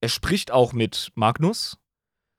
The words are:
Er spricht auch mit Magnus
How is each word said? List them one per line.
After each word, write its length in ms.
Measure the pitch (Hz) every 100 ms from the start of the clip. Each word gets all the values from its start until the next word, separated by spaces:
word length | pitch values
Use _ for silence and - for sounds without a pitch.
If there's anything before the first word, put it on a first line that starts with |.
Er 60 | 117
spricht 440 | - - 190 -
auch 200 | 127 120
mit 400 | 123 113 - -
Magnus 640 | - 110 120 165 233 - - _ _ _ _ _